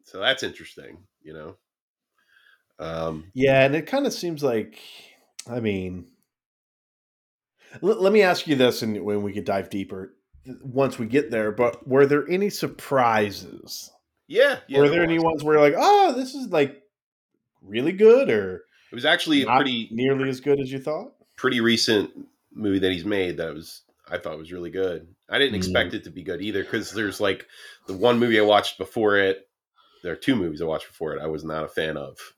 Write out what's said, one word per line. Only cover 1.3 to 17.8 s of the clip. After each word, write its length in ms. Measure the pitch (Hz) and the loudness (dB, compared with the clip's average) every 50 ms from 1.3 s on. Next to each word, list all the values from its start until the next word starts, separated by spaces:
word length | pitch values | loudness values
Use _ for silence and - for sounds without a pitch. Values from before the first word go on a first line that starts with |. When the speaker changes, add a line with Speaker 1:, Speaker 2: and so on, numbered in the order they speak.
Speaker 1:
know? 240 | 78 78 76 85 101 - _ _ _ _ _ _ _ _ _ _ _ _ _ _ _ _ _ _ _ _ _ _ _ - | -18 -16 -16 -16 -18 -20 _ _ _ _ _ _ _ _ _ _ _ _ _ _ _ _ _ _ _ _ _ _ _ -14
Um, 520 | 80 80 82 80 82 82 80 78 80 - - | -12 -10 -8 -6 -6 -6 -6 -8 -12 -12 -4
Speaker 2:
Yeah, 300 | 123 131 135 135 135 135 | 0 2 4 4 4 4
and 100 | 139 143 | 4 2
it 120 | 165 160 | -2 -4
kinda 240 | - 262 277 285 233 | -4 -4 -2 -2 -4
seems 320 | - - 180 175 160 139 | -4 -6 -6 -8 -4 -2
like, 360 | 143 127 117 110 110 - - - - - - - - - _ _ _ _ _ - - 120 | -2 -2 0 -2 -4 -6 -12 -20 -20 -20 -20 -20 -20 -20 _ _ _ _ _ -20 -14 -10
I 100 | 120 123 | -8 -4
mean, 460 | 110 107 98 95 92 90 92 90 87 - _ _ _ _ _ _ _ _ _ _ _ _ _ _ _ _ _ _ _ _ _ _ _ _ _ _ _ _ _ _ _ _ - - | -2 -2 -2 -2 -4 -8 -10 -12 -14 -18 _ _ _ _ _ _ _ _ _ _ _ _ _ _ _ _ _ _ _ _ _ _ _ _ _ _ _ _ _ _ _ _ -12 -2
l-, 180 | - 190 220 180 | 0 0 2 2
let 120 | 185 196 | 4 4
me 100 | 214 214 | 6 6
ask 240 | 196 180 175 - - | 6 4 2 0 0
you 100 | 165 143 | 0 2
this, 260 | 127 127 120 - - | 4 4 4 4 2
and 200 | 120 110 107 98 87 | -2 -4 -4 -4 -4
when 180 | 104 104 104 | -2 -2 -2
we 100 | 101 101 | -2 -4
could 120 | 95 104 - | -6 -6 -4
dive 260 | - 98 98 90 - | -2 -2 -2 -4 -4
deeper 440 | - 98 95 92 101 95 95 - - _ _ _ _ _ _ 131 123 - | -6 -8 -8 -8 -10 -12 -14 -14 -18 _ _ _ _ _ _ -20 -18 -16
once 360 | - 135 117 131 139 127 127 - | -14 -6 -2 0 0 0 -2 -4
we 80 | 117 | -4
get 240 | 110 120 147 147 - | 0 0 0 0 0
there, 200 | 120 110 107 107 | -2 -2 -2 -2
but 360 | 101 117 120 117 - - - 131 | 0 0 0 0 0 -4 -4 2
were 180 | 127 139 143 | 4 4 6
there 220 | 139 147 147 139 151 | 6 4 2 0 -2
any 220 | 175 190 202 202 | -2 -2 -2 -2
surprises? 1400 | - - 160 135 - - - - 143 135 120 117 110 107 104 101 95 95 95 - - - - - - - - - _ _ _ _ _ _ _ | -2 -4 -8 -8 -8 -12 -6 -2 0 2 2 4 2 2 0 -2 -4 -8 -14 -16 -18 -18 -18 -16 -16 -16 -16 -18 _ _ _ _ _ _ _
Speaker 1:
Yeah, 320 | - 156 214 269 285 247 - - - | -4 0 2 2 2 2 -2 -8 -2
yeah, 100 | - 139 | 2 4
Speaker 2:
Were 100 | 147 143 | 4 4
Speaker 1:
there 80 | 160 170 | 4 2
Speaker 2:
there 40 | 170 | 0
any 140 | 165 165 165 | 0 0 0
Speaker 1:
was. 60 | 165 | 0
Speaker 2:
ones 200 | 165 160 147 151 | 0 -2 -2 0
where 120 | 151 151 | 2 4
you're 80 | 151 147 147 | 6 6 6
like, 40 | 160 | 4
"Oh, 380 | 208 294 381 415 403 392 339 247 | 4 4 4 6 6 6 4 2
this 180 | 254 262 262 - | 0 -4 -6 -10
is, 140 | 277 254 196 | -12 -8 -2
like, 340 | 175 156 143 131 - - _ _ _ _ _ _ _ _ _ _ _ _ _ _ _ _ | 0 0 0 0 -2 -8 _ _ _ _ _ _ _ _ _ _ _ _ _ _ _ _
really 300 | - 92 104 117 | -16 -8 -4 -2